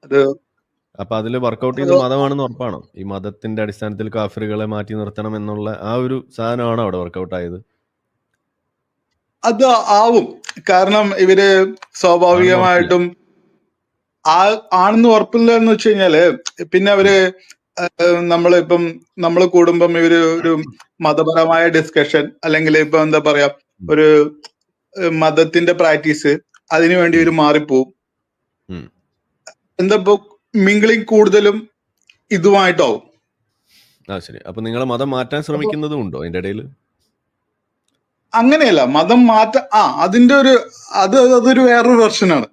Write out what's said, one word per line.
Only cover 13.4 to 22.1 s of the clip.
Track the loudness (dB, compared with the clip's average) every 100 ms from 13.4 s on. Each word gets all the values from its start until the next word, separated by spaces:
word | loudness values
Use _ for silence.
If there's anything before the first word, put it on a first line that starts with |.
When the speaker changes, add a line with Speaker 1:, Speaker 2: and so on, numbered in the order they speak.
| _ _ _ _ _ _ _ _ 0
Speaker 2:
ഉറപ്പില്ല. | 2 2 0 -4 0
Speaker 1:
ആ, | 2
ആണെന്ന് | 4 4
ഉറപ്പില്ല | 4 0 0 2
എന്ന് | 2 2
വെച്ച് | 2 0
കഴിഞ്ഞാല് | 2 2 4 2 0 -10 _
പിന്നെ | -4 -2 0
അവര്, | 2 4 2 0 -4 _ _ _ -10
Speaker 2:
ഉം. | -10 _
Speaker 1:
ഏ, | -2 -2 0
നമ്മളിപ്പം | 0 2 2 2 -2 -2 -8 _ -6
നമ്മള് | -4 0 2
കൂടുമ്പം | 2 2 2 0 2
ഇവര് | 2 2 2 -2
ഒരു | -2 -4 -6 -16 _ _
മതപരമായ | -4 -2 0 0 2 2 2
ഡിസ്കഷൻ | 0 -2 -2 0